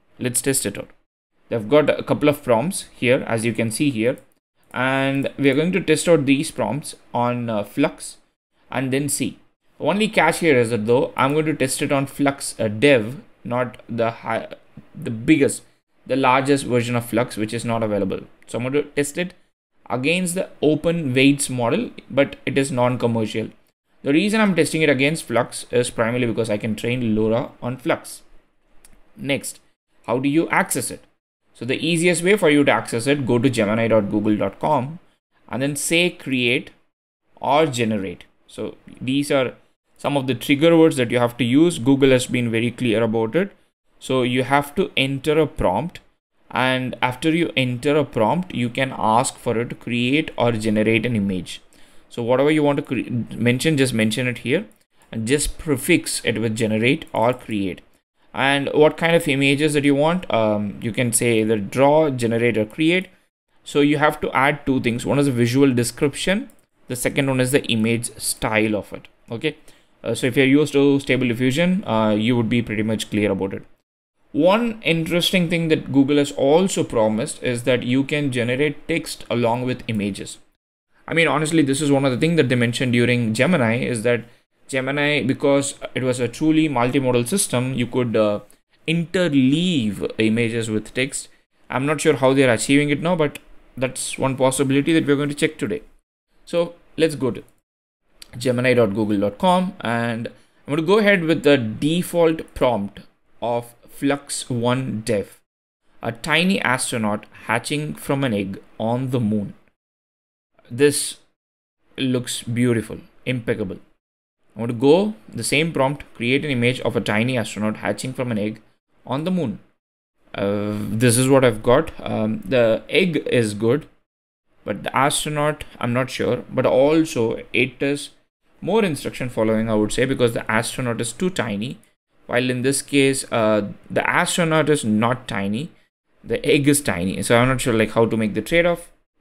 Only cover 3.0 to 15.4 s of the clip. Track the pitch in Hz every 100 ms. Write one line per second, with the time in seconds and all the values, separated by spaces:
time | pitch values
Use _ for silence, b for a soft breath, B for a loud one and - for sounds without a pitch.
3 | 123 135 - 113 117 113 113 113 147 113
4 | 117 139 - _ _ _ _ - 131 135
5 | 135 139 131 - 139 135 170 190 160 151
6 | 180 160 135 139 156 - 107 139 - -
7 | _ 120 120 123 117 107 101 - 156 -
8 | - - _ _ _ _ _ 127 131 135
9 | 143 - 123 - _ _ _ - 143 196
10 | 214 - 160 165 170 127 113 117 107 123
11 | 160 - 135 151 156 147 131 - 147 139
12 | 139 - 139 139 - - 113 107 143 127
13 | 107 151 - _ - 123 120 - - 117
14 | 113 113 - 113 - - _ - - -
15 | 123 113 131 147